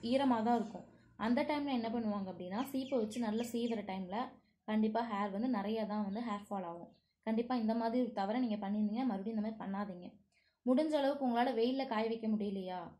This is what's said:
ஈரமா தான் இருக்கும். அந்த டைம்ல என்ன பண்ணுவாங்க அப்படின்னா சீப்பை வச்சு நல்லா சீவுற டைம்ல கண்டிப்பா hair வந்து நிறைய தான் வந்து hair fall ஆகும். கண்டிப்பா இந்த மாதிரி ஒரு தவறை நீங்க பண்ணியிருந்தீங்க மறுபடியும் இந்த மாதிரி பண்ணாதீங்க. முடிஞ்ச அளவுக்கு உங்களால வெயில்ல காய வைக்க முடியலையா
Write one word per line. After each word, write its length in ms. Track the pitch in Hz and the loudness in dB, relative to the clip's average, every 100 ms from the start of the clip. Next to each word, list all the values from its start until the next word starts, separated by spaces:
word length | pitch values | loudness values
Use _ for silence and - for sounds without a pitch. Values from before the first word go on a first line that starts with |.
| 233 | 2
ஈரமா 260 | 269 277 233 220 | 2 4 4 4
தான் 100 | 240 | 2
இருக்கும். 280 | 202 - - - - - | 2 -8 -16 -20 -20 -4
அந்த 160 | 214 240 302 | 2 2 2
டைம்ல 240 | 294 285 254 | 0 0 0
என்ன 100 | 226 | 0
பண்ணுவாங்க 340 | 233 220 202 190 | -2 -2 -2 -4
அப்படின்னா 280 | 175 180 196 277 | -6 -6 -4 -4
சீப்பை 280 | 269 262 269 | -4 -2 0
வச்சு 180 | 214 247 | 0 -2
நல்லா 200 | 226 214 240 | -2 -2 -2
சீவுற 300 | 233 233 220 202 | -2 -2 -2 -4
டைம்ல 280 | 190 185 202 254 - _ _ - | -6 -4 -4 -4 -8 _ _ -2
கண்டிப்பா 320 | 214 220 220 233 | 2 2 2 -2
hair 240 | 202 208 | -2 -2
வந்து 140 | 196 254 226 | 0 0 0
நிறைய 280 | 202 220 208 | 0 -2 -2
தான் 140 | 214 202 | -2 -2
வந்து 140 | 202 240 | -2 -4
hair 180 | 208 - | -6 -4
fall 200 | 202 175 | -6 -6
ஆகும். 200 | 170 170 - _ _ - | -8 -12 -20 _ _ -2
கண்டிப்பா 280 | 226 240 254 | 0 2 0
இந்த 120 | 220 233 | 2 2
மாதிரி 200 | 226 247 240 | 2 2 0
ஒரு 60 | - | 0
தவறை 200 | 196 233 | 0 0
நீங்க 140 | 247 208 | 0 0
பண்ணியிருந்தீங்க 420 | 196 208 208 214 262 | 0 2 2 2 0
மறுபடியும் 260 | 190 190 220 | 0 -2 -2
இந்த 80 | 214 | -2
மாதிரி 140 | 220 | -4
பண்ணாதீங்க. 460 | 202 196 202 180 180 - _ _ _ _ 240 | -4 -4 -4 -6 -12 -16 _ _ _ _ 4
முடிஞ்ச 260 | 254 311 302 | 4 6 4
அளவுக்கு 260 | 277 277 262 | 2 2 2
உங்களால 240 | 233 254 226 | 4 2 4
வெயில்ல 240 | 233 269 262 | 2 2 0
காய 140 | 220 226 | 0 0
வைக்க 160 | 226 220 | 0 0
முடியலையா 460 | 214 208 196 185 185 170 - | 0 0 -4 -4 -6 -8 -14